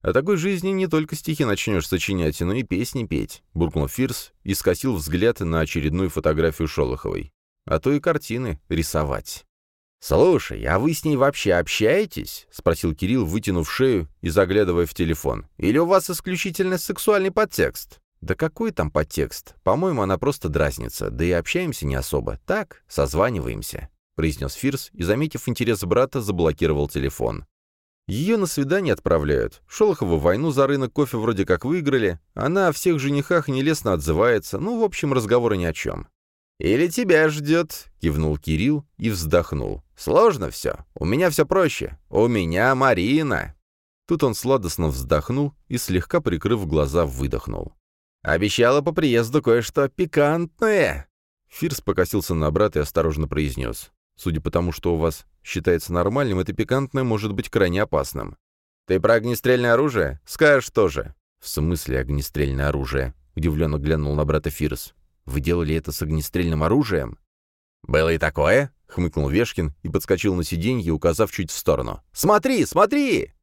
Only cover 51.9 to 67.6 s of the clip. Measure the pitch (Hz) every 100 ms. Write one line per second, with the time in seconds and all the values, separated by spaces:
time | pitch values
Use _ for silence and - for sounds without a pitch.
51.9 | 98 90 104 - 82 76 78 104 76 73
52.9 | - 80 73 76 71 73 65 62 - -
53.9 | _ _ _ 95 78 76 85 87 78 90
54.9 | 85 82 - - _ - 95 82 85 -
55.9 | 87 90 123 135 92 92 90 107 131 135
56.9 | 135 127 110 107 98 107 113 92 90 -
57.9 | 78 69 67 50 - _ _ _ _ _
58.9 | 92 107 113 113 117 123 123 120 117 147
59.9 | 113 73 69 - - 151 139 - - 95
60.9 | 71 - - _ _ - - 80 85 -
61.9 | 64 65 71 69 73 69 67 71 71 65
62.9 | 67 65 - _ - 80 76 80 76 73
63.9 | 78 73 73 73 76 73 - 76 - -
64.9 | _ _ _ - 67 71 87 78 80 -
65.9 | 76 78 78 73 90 85 78 78 123 113
66.9 | 87 62 - _ _ _ _